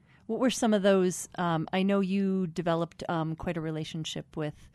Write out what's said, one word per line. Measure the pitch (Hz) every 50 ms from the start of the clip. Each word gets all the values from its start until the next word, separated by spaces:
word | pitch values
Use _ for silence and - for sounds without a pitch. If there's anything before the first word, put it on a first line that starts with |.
| _ _ _ _ _
What | - 220 -
were | 254 247
some | - - 247 220
of | 214 202
those, | 185 202 196 190 180 185 170 - - - -
um, | - 175 170 165 160 160 -
I | - 190
know | 190 196 202 196
you | 196 180 190 196 196 190 190 190 185
developed, | 165 165 185 165 175 165 165 170 165 - - - -
um, | 175 165 160 160 160
quite | - - 180 170
a | 170
relationship | 156 160 156 156 160 - - 160 156 - - 156 - - -
with | 156 151 151 - - - - -